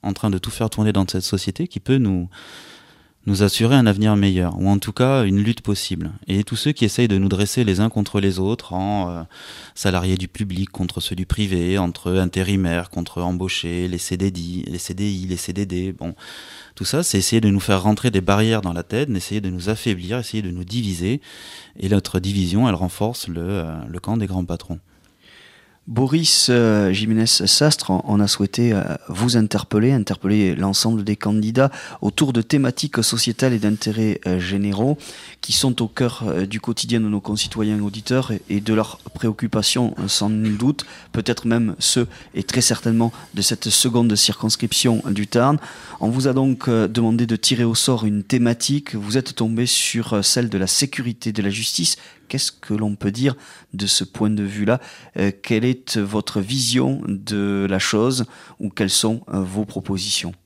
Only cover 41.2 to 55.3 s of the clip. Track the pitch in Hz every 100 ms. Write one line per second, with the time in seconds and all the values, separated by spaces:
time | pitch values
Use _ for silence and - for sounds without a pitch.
41.2 | 113 117 117 117 110 - - - 117 -
42.2 | - - 95 - - 117 117 113 117 -
43.2 | - - 98 110 110 - 135 120 117 104
44.2 | - 104 113 - 117 - 127 113 - 101
45.2 | 101 120 127 151 - - - - 107 123
46.2 | 135 131 135 127 - 113 101 113 113 113
47.2 | 117 110 - 120 120 117 - 123 107 104
48.2 | 98 131 120 117 - 143 143 110 101 123
49.2 | 127 - 113 113 123 - - 117 113 107
50.2 | 98 - 117 98 95 - 139 - 123 117
51.2 | 117 107 101 101 110 - - - - -
52.2 | _ 135 - - - 107 107 101 98 110
53.2 | 139 131 - - - 95 101 - 92 -
54.2 | 107 107 101 104 104 127 - - - -
55.2 | 101